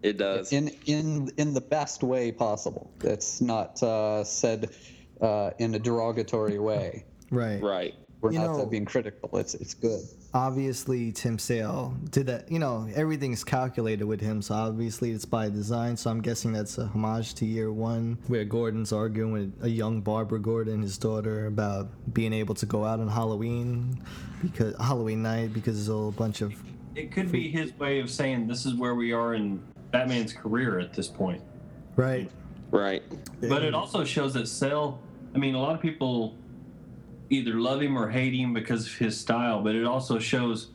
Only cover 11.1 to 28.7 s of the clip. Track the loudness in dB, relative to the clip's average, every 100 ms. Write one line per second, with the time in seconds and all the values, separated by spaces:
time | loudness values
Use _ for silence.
11.1 | -2 -2 -2 0 0 0 -2 -4 -6 2
12.1 | 2 2 -2 -2 0 2 0 -2 0 2
13.1 | 2 0 -2 0 2 2 0 0 2 0
14.1 | 0 0 0 0 0 0 0 -2 0 -2
15.1 | -2 -2 0 0 0 0 0 0 0 0
16.1 | 0 0 0 0 -2 -2 -4 -2 0 0
17.1 | 0 -4 -2 0 2 0 0 0 0 0
18.1 | -2 0 0 2 2 2 0 0 0 0
19.1 | 0 0 0 -2 -2 0 2 2 0 2
20.1 | 0 0 0 2 0 2 0 -2 0 0
21.1 | 2 0 0 0 2 2 0 -4 -6 -2
22.1 | 2 2 2 0 0 0 2 2 0 2
23.1 | 2 2 0 0 0 0 0 -2 -4 -8
24.1 | -12 -10 -4 -4 2 0 2 0 2 2
25.1 | 2 2 2 0 0 0 0 0 0 0
26.1 | 0 -2 0 -4 -4 -12 -14 -12 -10 -4
27.1 | -2 0 0 0 -2 -2 -4 0 0 0
28.1 | 0 0 2 0 -2 -2